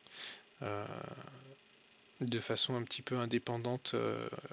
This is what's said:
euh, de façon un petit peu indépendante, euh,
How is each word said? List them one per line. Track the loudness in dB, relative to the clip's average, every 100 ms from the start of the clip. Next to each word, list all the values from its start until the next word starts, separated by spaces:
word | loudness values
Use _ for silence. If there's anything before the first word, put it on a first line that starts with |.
| -6 -10 -10 -10 -16 -6
euh, | -2 -2 -2 -6 -6 -8 -10 -14 -18 -20 -20 -20 -20 -20 -20 -4
de | 0 2
façon | 2 4 4 2
un |
petit | 0 -2
peu | 0 2
indépendante, | 4 4 2 0 2 0 2 2
euh, | 2 2 -2 -6 -8